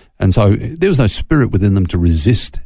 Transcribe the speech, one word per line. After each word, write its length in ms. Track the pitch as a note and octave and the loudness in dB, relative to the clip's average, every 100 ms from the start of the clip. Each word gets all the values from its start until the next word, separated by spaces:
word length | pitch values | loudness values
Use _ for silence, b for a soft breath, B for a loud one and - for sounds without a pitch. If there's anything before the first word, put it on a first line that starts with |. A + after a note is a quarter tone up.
| b - | b -4
And 140 | G2 | 0
so 240 | F#2 G#2 G#2 | 2 2 0
there 320 | A#2 - F#3 | -4 -4 0
was 100 | D3 | 2
no 80 | A2 | 0
spirit 440 | - - D#3 A#2 | 0 -2 0 0
within 240 | G#2 G#2 | 0 0
them 120 | G2 F2+ | 0 0
to 100 | F2+ | 0
resist 640 | E2+ E2 F2+ A#2+ - - | 0 0 2 0 -2 -8